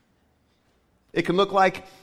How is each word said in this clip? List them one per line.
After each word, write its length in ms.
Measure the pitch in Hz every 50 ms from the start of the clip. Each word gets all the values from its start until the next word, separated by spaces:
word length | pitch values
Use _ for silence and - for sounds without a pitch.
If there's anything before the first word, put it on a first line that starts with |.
| _ _ _ _ _ _ _ _ _ _ _ _ _ _ _ _ _ _ _ _ _ _
It 120 | - 170 175
can 120 | - 170
look 160 | 190 196 196
like 320 | 196 196 190 190 185 - - - - -